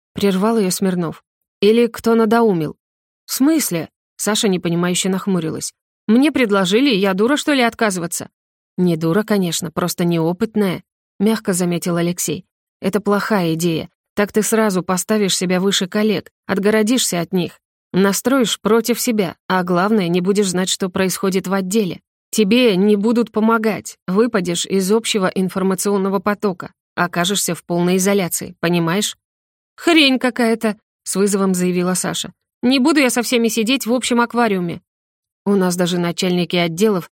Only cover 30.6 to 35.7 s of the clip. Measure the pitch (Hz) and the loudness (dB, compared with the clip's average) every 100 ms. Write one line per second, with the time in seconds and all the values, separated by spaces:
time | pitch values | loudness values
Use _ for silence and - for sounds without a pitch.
30.6 | 220 208 _ _ - 190 202 196 196 180 | -2 -6 _ _ -8 -2 0 0 0 0
31.6 | 180 180 180 185 175 165 - - _ _ | 0 0 0 -2 -4 -6 -8 -14 _ _
32.6 | 240 269 262 302 254 233 214 247 233 226 | -2 0 2 2 2 0 -2 0 0 -2
33.6 | 220 269 214 247 - 240 233 233 233 190 | -2 -2 -2 -4 0 -2 0 0 -2 -2
34.6 | 175 156 _ _ _ _ _ _ - 202 | -4 -8 _ _ _ _ _ _ -2 0
35.6 | 180 | 0